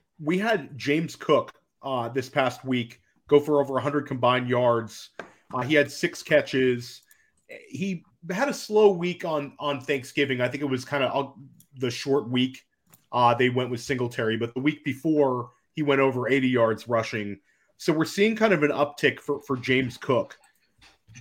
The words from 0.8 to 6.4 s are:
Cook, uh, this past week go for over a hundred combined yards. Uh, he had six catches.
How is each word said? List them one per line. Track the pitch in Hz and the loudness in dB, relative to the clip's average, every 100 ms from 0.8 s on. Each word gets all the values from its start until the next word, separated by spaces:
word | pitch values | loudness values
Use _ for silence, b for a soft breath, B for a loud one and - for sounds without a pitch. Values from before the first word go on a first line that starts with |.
| 131 151 165 | -2 0 -2
Cook, | - - 143 - - _ _ | -6 0 2 0 -10 _ _
uh, | 135 127 117 | -6 -4 -4
this | 131 127 | -6 -2
past | 147 127 - | 0 0 -2
week | 131 123 120 - _ _ - | -4 -4 -4 -12 _ _ 4
go | 147 | 4
for | 147 147 | 6 2
over | 135 131 | 2 -2
a | |
hundred | 139 143 139 | 0 -2 -4
combined | 131 120 127 123 | 0 2 2 2
yards. | 123 123 117 110 - - B B B _ | 2 4 2 0 -10 -18 B B B _
Uh, | 127 | -6
he | 123 151 | 2 4
had | 143 | 4
six | - 170 - | 0 -6 -6
catches. | - 151 | 2 2